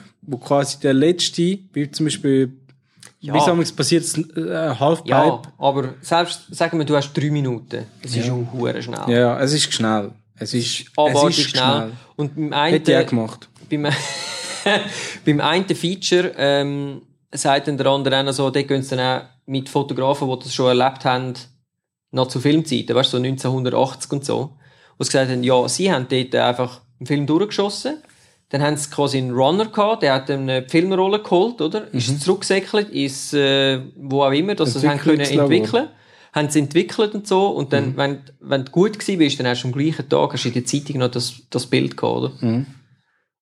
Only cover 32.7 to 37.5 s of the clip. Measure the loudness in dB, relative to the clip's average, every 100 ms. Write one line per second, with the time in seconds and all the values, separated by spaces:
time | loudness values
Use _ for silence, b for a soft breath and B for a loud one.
32.7 | -2 -2 -2 -4 -6 -2 0 2 4 2
33.7 | 0 -6 -14 -4 2 2 2 0 0 0
34.7 | 2 0 2 2 2 2 2 4 4 2
35.7 | 0 -2 b b b b -2 0 0 2
36.7 | 0 0 0 -2 -2 0 2 2